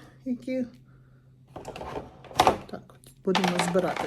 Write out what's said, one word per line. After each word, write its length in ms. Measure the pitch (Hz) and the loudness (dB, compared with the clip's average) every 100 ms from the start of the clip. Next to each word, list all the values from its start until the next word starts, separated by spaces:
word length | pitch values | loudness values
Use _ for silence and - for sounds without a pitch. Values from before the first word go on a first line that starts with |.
| - - 262 | -8 -12 -6
який... 400 | 240 - 262 240 - - - - - - - - - - - - - - - - - - - - | -6 -2 -4 -4 -8 -20 -20 -20 -20 -20 -20 -18 -14 -12 -10 -8 -8 -10 -18 -14 2 4 4 -6
Так, 260 | - - - - - 196 | -12 -14 -20 -20 -6 0
будемо 320 | 185 185 175 175 | 2 4 2 4
збирати. 320 | 180 170 - | 4 2 -2